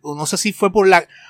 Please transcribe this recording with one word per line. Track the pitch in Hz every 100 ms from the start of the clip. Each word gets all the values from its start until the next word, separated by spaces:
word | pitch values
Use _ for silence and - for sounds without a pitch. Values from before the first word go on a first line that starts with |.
no | 147 147 151
sé | 185
si | 214
fue | - 196
por | 208 190
la, | 175 - -